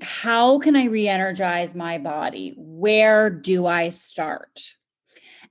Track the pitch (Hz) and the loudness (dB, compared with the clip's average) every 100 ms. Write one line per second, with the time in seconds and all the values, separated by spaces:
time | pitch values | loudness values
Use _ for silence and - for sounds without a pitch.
0 | - - 226 233 247 285 294 277 247 220 | -10 -8 0 4 4 4 4 4 2 0
1 | 208 190 190 185 185 175 175 170 170 170 | 0 0 -2 -2 -2 -2 -4 -6 -8 -8
2 | 151 151 - - - - 156 160 208 214 | -6 -6 -6 -8 -12 -14 -18 -4 2 4
3 | 220 214 214 170 160 185 175 175 170 175 | 6 6 2 0 -2 0 0 0 -2 -6
4 | - - 156 151 - - - - _ _ | -12 -8 -6 -8 -12 -18 -18 -20 _ _
5 | _ _ _ - - | _ _ _ -20 -6